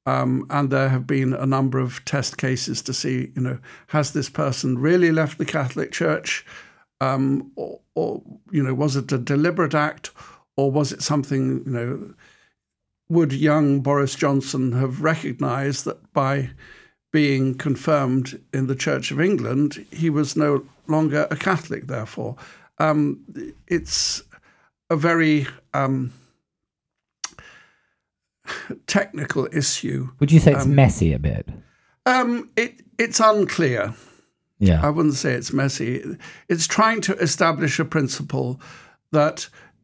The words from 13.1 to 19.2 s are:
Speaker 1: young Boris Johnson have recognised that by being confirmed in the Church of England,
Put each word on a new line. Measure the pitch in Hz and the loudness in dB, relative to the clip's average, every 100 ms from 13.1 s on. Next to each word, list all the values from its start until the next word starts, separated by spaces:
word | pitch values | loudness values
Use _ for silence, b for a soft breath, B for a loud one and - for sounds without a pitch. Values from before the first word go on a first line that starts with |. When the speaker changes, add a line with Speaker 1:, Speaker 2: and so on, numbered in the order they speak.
| 165 156 | 2 2
Speaker 1:
young | 135 151 151 147 139 | 2 2 4 4 2
Boris | 135 143 135 - | 2 2 0 0
Johnson | 147 139 131 131 131 | 0 0 0 -2 -2
have | 120 135 131 | 0 -2 0
recognised | 151 160 156 120 139 127 139 139 - | -2 -2 -4 -4 -4 -2 -2 -4 -6
that | - _ | -10 _
by | - 135 139 127 - b b b b _ | -2 0 0 -4 -8 b b b b _
being | 156 147 135 131 127 | 2 2 2 0 0
confirmed | 151 127 - 151 131 131 127 - _ | -2 -2 2 2 2 0 -2 -8 _
in | 135 131 | -4 -2
the | 131 | -2
Church | - 139 131 | -2 -2 -2
of | |
England, | 139 | 0